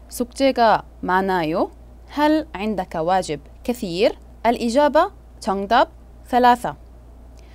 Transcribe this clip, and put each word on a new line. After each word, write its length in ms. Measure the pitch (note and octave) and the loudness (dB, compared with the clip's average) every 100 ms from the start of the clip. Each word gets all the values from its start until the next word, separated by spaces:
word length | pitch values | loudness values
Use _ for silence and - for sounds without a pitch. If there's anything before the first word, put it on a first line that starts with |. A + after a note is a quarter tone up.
| - | -14
سوكتشيغا 760 | - A#3+ - C4+ B3+ A3+ D#3 - - | -10 -8 -2 0 2 2 2 -2 -10
مانايو؟ 680 | F3+ F#3 F#3+ F#3 D#3 F3+ D#4 - - - - | -2 -2 0 -2 -2 -2 -4 -8 -20 -20 -12
هل 340 | C#4+ D4+ D#4 D4+ F3+ | -2 0 0 -4 -8
عندك 400 | G#3+ F#3+ F3+ E3+ | -6 -6 -6 -4
واجب 440 | D#3+ F#3 F3+ D3 - - | 0 0 -2 -8 -12 -12
كثير؟" 540 | - A#3+ F#3+ E3+ B3 - - - A3+ | -8 -6 -4 0 0 -2 -18 -4 -2
الإجابة: 640 | A#3+ A#3 B3+ D4 D4 G4 - - - | 0 0 2 2 2 0 -4 -20 -10
정답 480 | - G3 G3 A#3+ E4 - - - - | -6 -4 0 2 2 -4 -20 -20 -4
ثلاثة. 460 | B3 B3 A#3+ D#3+ C#3+ - - - - - - - | 2 4 4 -2 -10 -18 -20 -20 -20 -20 -20 -20